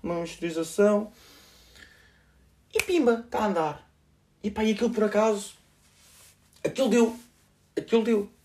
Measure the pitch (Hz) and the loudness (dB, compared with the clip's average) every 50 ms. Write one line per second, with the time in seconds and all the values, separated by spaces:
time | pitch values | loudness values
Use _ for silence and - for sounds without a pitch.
0 | - 170 170 170 170 165 - - - 170 160 165 165 160 - - 202 208 208 208 | -6 -6 -6 -6 -6 -8 -10 -8 -8 -6 -4 -4 -6 -4 2 4 4 4 4 2
1 | 214 214 - - - - - - - - - - - - - - - - - _ | -2 -4 -14 -20 -20 -20 -20 -20 -20 -20 -20 -20 -20 -20 -20 -20 -20 -20 -20 _
2 | _ _ _ _ _ _ _ _ _ _ _ _ _ _ - 440 - - 359 339 | _ _ _ _ _ _ _ _ _ _ _ _ _ _ -6 -6 -2 0 0 2
3 | 262 240 233 226 - - - 247 220 208 185 170 160 151 147 - - _ _ _ | 4 2 2 0 -4 -8 -6 -4 -2 -2 0 0 -2 -2 -4 -10 -18 _ _ _
4 | _ _ _ _ _ _ _ _ - 208 202 - 220 214 214 - 233 226 - 208 | _ _ _ _ _ _ _ _ -10 -8 -4 -2 0 0 0 0 -2 -2 0 0
5 | 214 208 - 208 220 226 214 202 - - - _ _ _ _ _ _ _ _ _ | 0 2 2 2 2 2 0 -2 -6 -12 -18 _ _ _ _ _ _ _ _ _
6 | _ - - - - - _ _ _ _ _ - - - - - 269 226 202 240 | _ -20 -20 -20 -20 -20 _ _ _ _ _ -8 -8 -6 -2 0 2 4 6 4
7 | 233 233 - - - _ _ _ _ _ _ _ _ _ _ - - - 226 226 | 4 4 0 -8 -16 _ _ _ _ _ _ _ _ _ _ -10 -4 0 0 2
8 | 214 233 226 208 202 - _ _ _ | 2 2 0 0 0 -4 _ _ _